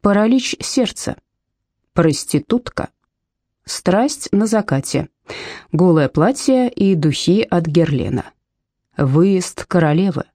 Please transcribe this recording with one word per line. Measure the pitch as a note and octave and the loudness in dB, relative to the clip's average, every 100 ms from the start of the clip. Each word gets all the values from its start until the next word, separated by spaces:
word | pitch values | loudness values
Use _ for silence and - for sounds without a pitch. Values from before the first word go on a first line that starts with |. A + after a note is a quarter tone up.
Паралич | G3+ G3+ G#3+ C4 B3 - | 2 2 2 0 -2 -10
сердца. | - - A#3 - - - _ _ _ _ _ _ _ | -6 -2 -4 -4 -10 -10 _ _ _ _ _ _ _
Проститутка. | - D#3+ C#3 - D3+ - B3 B3 - - _ _ _ _ _ _ _ - | 0 0 0 -2 -4 0 -2 -2 -10 -10 _ _ _ _ _ _ _ -14
Страсть | - - F#3+ C4+ - - | -6 0 0 0 -4 -2
на | G3+ A3 | -2 0
закате. | G#3+ G#3 C3+ - C#3 C#3 _ _ - - - - | -2 0 -4 -2 -6 -6 _ _ -16 -16 -18 -6
Голое | D#3 F3+ D#3+ C3+ | 2 4 4 2
платье | - F3+ C4+ - C4 B3 | 2 0 0 0 2 0
и | - G3 F3 | 0 2 2
духи | D3+ C#3 - F#3+ - | 0 0 0 0 0
от | F3 E3 | -2 0
Герлена. | D#3 D#3 C#3 - A#2 - _ _ _ _ _ _ - | 0 2 0 -2 -4 -6 _ _ _ _ _ _ -2
Выезд | C3+ C#3+ F#3+ F#3+ F3+ - - | 0 4 4 2 -2 -12 -2
королевы. | F3+ D#3 D#3 F#3+ - - | 0 2 2 0 -2 -10